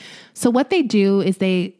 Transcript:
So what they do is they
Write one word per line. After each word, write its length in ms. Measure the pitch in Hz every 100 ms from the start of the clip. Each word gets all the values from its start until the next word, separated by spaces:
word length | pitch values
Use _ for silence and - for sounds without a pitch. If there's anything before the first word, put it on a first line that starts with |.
| - - -
So 160 | - 247
what 200 | 240 285
they 140 | 381
do 360 | 254 214 196 196
is 180 | 180 185
they 380 | 190 185 175 -